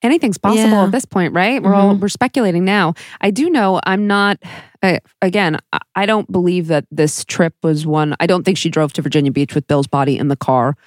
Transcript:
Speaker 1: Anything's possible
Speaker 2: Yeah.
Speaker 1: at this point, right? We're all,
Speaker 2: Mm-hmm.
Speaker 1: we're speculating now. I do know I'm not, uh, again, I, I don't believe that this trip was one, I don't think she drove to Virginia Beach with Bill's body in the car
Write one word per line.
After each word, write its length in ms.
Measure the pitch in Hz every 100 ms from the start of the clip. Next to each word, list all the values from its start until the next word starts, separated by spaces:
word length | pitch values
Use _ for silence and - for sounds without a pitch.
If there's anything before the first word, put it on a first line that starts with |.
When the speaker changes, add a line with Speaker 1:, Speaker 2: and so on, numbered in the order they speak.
Speaker 1:
Anything's 340 | 233 330 247 175
possible 320 | 196 220 220
Speaker 2:
Yeah. 140 | 214 190
Speaker 1:
at 60 |
this 140 | 233 -
point, 280 | 196 170
right? 280 | 170 196 269
We're 120 | 196
all, 200 | 196 202
Speaker 2:
Mm-hmm. 80 | 202
Speaker 1:
we're 60 | 196
speculating 540 | - 247 277 208 170
now. 300 | 185 208 165 165 - -
I 120 | 196
do 180 | 208 330
know 320 | 302 196 185
I'm 220 | - 190 208
not, 320 | 202 202 202 - - - _
uh, 160 | 190 160 - _
again, 340 | 190 208 180 156 -
I, 60 | - - 185
I 100 | 202
don't 260 | 214 -
believe 360 | 190 180 180 160
that 180 | 151 -
this 340 | 151 151 - -
trip 300 | - 165 -
was 240 | 160 151 156
one, 280 | 151 151 -
I 80 | 170
don't 160 | 180
think 160 | 185 175
she 100 | 165
drove 240 | 160 147
to 80 | -
Virginia 300 | 139 151 139
Beach 240 | 139 143 151
with 100 | -
Bill's 200 | 147 139
body 280 | 139 139 135
in 80 | 143
the 80 | 139
car 420 | - 127 123 143